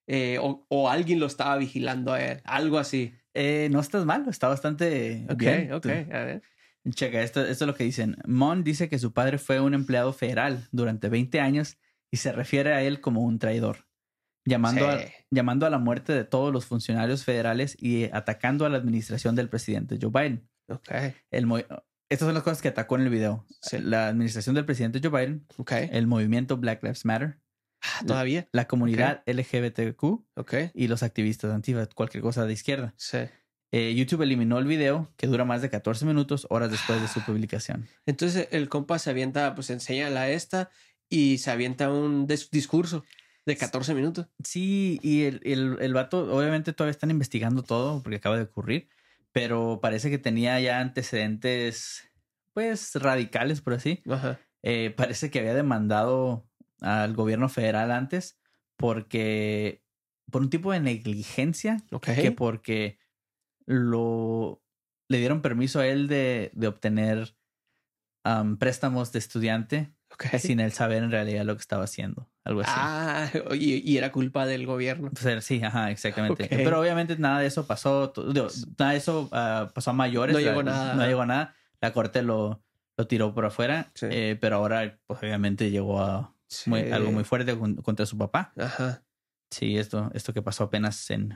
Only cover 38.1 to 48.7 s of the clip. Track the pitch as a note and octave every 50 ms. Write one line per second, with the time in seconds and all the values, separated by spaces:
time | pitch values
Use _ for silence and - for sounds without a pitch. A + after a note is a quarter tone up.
38.1 | C#3 - E3 F3+ F3 F#3 E3+ - - D#3+ C#3+ C3+ - D3 C#3+ - E3+ E3 - D3+
39.1 | B2+ C3 C3 C3 B2+ C#3+ C#3+ C#3 A#2+ C#3 C3 - B2 B2 - - C3 C3+ D3 C#3+
40.1 | C#3 C3 C3 C3+ C#3+ E3+ - - - F#3 F#3 - _ _ - _ _ _ _ _
41.1 | F3+ D#3+ C#3+ C#3 C3+ C3 - C#3 A#2+ A#2 B2 B2 B2+ B2+ C#3+ C#3 C#3+ C#3+ D3 D3
42.1 | D3 C#3+ C#3 C#3+ D3 D3 - - - D3+ C3+ - - E3 F3 E3+ E3+ D#3 - _
43.1 | - - _ _ _ _ _ D3 C#3+ C#3+ C3 A#2+ - C3 C3 C#3+ D#3 C3+ C3+ D#3+
44.1 | E3+ F3+ F3 - _ _ - - - F3 F#3 F#3+ G3 G3 G3 F#3+ E3 - - D3+
45.1 | D3+ D3 D3+ C#3 C3 - - C3 C#3 C3 C3 C3 B2+ - B2 C3 B2+ B2+ C3 -
46.1 | - F#3 E3 G2 A2 C3+ D3 D3+ D#3+ D#3 D#3 E3 D#3 - D#3 D3+ C#3+ - - D#3
47.1 | D#3+ D#3 C3+ - - A2 A2+ A#2 B2 C3 C3 - A#2 A#2 B2+ C#3+ D3+ C#3+ B2+ A2
48.1 | G#2 G2+ - G2+ A2 A2+ A2+ G#2+ - G#2 G#2 A2+